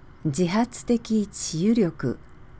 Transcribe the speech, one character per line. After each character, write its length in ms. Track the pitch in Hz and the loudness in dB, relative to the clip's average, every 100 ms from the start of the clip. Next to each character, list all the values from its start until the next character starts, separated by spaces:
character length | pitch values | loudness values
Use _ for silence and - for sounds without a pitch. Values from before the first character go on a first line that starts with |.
| - - | -20 -6
自 240 | 160 139 175 | -4 0 0
発 360 | 208 240 - | 2 0 -2
的 440 | - 233 - 220 202 | -2 -2 2 0 0
治 360 | - - 160 | -4 -6 0
癒 100 | 202 | 2
力 440 | 233 175 - 131 - - - - | 4 2 0 -4 -4 -10 -20 -20